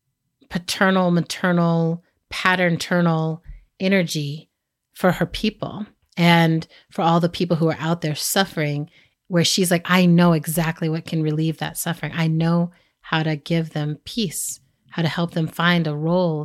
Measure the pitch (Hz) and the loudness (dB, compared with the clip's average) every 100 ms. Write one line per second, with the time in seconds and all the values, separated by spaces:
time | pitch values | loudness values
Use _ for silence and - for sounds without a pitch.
0 | _ _ _ _ _ - - - 190 190 | _ _ _ _ _ -8 -8 0 2 4
1 | 180 175 151 - 185 175 170 165 165 170 | 2 2 0 -2 0 2 2 2 0 -4
2 | _ _ _ - 185 185 180 165 - 180 | _ _ _ -2 0 2 2 0 0 0
3 | 170 160 160 160 - - _ - 190 196 | 2 2 0 -4 -10 -20 _ -6 0 0
4 | 165 156 143 151 - _ _ _ _ - | 0 -4 -6 -8 -16 _ _ _ _ 0
5 | 185 170 170 - 214 - 143 160 214 _ | 0 2 -2 -2 -4 -4 -8 -10 -14 _
6 | _ - 170 170 165 160 - - _ - | _ 2 4 6 4 2 -4 -16 _ -2
7 | 165 170 170 - 175 160 160 113 160 165 | 2 2 2 -2 -2 0 0 -2 -2 -2
8 | 151 147 - 196 196 - 147 147 151 _ | -4 -6 -2 -2 -2 -4 -4 -4 -8 _
9 | _ _ - 175 160 - 175 170 175 180 | _ _ -2 0 2 0 2 0 2 4
10 | 180 170 175 160 160 156 160 165 165 160 | 6 6 6 4 0 -2 -4 -4 -4 -4
11 | 160 165 156 151 160 156 156 165 170 165 | -4 -2 -2 0 -2 -4 -8 -6 -6 -6
12 | 151 170 160 160 165 170 175 - _ _ | -6 -2 0 0 2 0 -2 -6 _ _
13 | - 160 160 151 - 170 156 156 147 151 | -6 -4 -2 -4 -2 -2 -2 -4 -6 -6
14 | - - 190 - - - _ _ _ - | -8 -6 -4 -6 -8 -10 _ _ _ -4
15 | 165 - 170 175 160 - 170 175 156 147 | -2 -2 -4 -2 -4 0 2 2 0 -2
16 | 160 180 180 151 | 0 0 0 -2